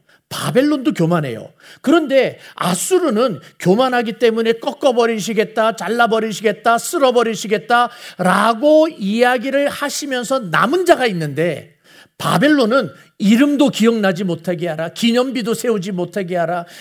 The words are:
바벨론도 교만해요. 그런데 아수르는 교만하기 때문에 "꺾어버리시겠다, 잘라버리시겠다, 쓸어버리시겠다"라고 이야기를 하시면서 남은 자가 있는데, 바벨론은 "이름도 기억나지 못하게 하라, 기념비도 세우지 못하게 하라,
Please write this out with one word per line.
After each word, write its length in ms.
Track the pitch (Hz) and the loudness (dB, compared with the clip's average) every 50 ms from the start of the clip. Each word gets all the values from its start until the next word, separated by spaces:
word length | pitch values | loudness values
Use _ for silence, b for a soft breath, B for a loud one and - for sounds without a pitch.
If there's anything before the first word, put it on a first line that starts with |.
| _ b b b b - | _ b b b b -14
바벨론도 600 | - - 135 147 147 247 285 294 302 277 233 285 | -10 -8 -4 -2 0 2 2 2 0 0 -2 -2
교만해요. 580 | 202 - 165 160 175 165 147 127 113 104 98 - _ B B B B B | -2 0 0 0 0 0 -2 -4 -6 -10 -12 -16 _ B B B B B
그런데 580 | B 247 320 339 311 233 269 269 226 147 120 - B B B | B 2 2 2 2 2 2 2 2 0 -2 -8 B B B
아수르는 840 | B 151 180 180 - - - 370 349 359 285 208 208 254 247 165 135 B B B B | B -2 -2 -2 -2 -2 0 0 2 2 2 0 0 0 0 -2 -6 B B B B
교만하기 600 | - 175 190 240 262 254 247 240 226 233 - - | 0 2 2 2 2 2 0 -2 -2 -4 -2 0
때문에 340 | 247 226 220 226 226 226 226 | 2 2 2 2 0 0 -2
"꺾어버리시겠다, 1200 | 226 - 294 220 - - - 233 240 233 233 226 214 165 185 185 220 208 214 - 233 220 226 226 | -2 -4 -8 -4 0 0 2 2 2 2 0 0 -2 -4 -4 -2 -2 -2 -2 0 0 0 0 0
잘라버리시겠다, 1000 | - 175 185 226 240 233 214 220 220 220 220 190 - 208 214 202 - - 233 233 226 | -2 -4 -2 0 2 2 2 2 0 -2 -4 -4 -2 -2 -2 -2 0 0 0 0 0
쓸어버리시겠다"라고 2000 | - - 359 320 277 254 233 240 226 226 220 - - 190 214 202 - - 240 240 240 233 - - - - - - 175 180 190 202 208 226 233 214 285 302 311 311 320 330 | 0 -4 -2 0 2 2 4 2 2 0 -2 -6 -4 -4 -4 -4 0 0 2 2 2 0 -4 -10 -20 -12 -6 -2 0 2 2 4 2 2 2 2 4 4 6 6 4 2
이야기를 800 | - - 202 190 214 233 247 247 254 247 214 269 262 277 285 285 | 0 -4 -4 -2 0 2 2 2 2 0 -2 -2 -2 0 -2 -2
하시면서 720 | - - 285 277 - - 294 277 262 247 240 180 269 262 | -4 -6 -8 -8 -6 -8 -8 -6 -6 -6 -4 -4 -4 -4
남은 440 | 220 170 156 151 185 226 330 381 359 | -4 -2 0 0 2 2 0 2 2
자가 220 | 349 302 247 254 | 2 2 2 0
있는데, 720 | 233 185 165 156 147 135 151 170 175 143 - - - _ b b b b b b b b - | -2 -2 -4 -6 -6 -4 -2 -2 -2 -4 -6 -10 -18 _ b b b b b b b b -6
바벨론은 720 | - - - 175 247 302 302 277 233 208 254 277 208 135 B B B B B - | -4 0 0 2 4 4 4 4 2 2 2 0 0 -2 B B B B B -2
"이름도 520 | 214 190 233 226 294 294 285 254 285 233 | 2 4 4 4 4 4 4 2 2 2
기억나지 540 | - - 220 233 233 220 202 190 175 170 208 | 2 2 2 2 2 2 0 0 -2 -2 -2
못하게 440 | 175 165 160 - 185 175 156 170 170 | -4 -4 -4 -6 -6 -6 -4 -6 -6
하라, 220 | 151 160 165 170 | -6 -6 -8 -8
기념비도 640 | - - 247 233 226 247 254 269 220 254 202 233 220 | -4 -2 0 2 2 2 0 -2 -4 -4 -4 -4 -4
세우지 380 | 226 - 247 226 202 165 208 | -2 -2 -2 -2 -2 -4 -6
못하게 440 | 190 175 175 175 - 208 190 170 185 | -6 -6 -6 -6 -6 -6 -6 -4 -4
하라, 300 | 175 165 160 175 170 170 B B B | -4 -2 -2 -4 -6 -8 B B B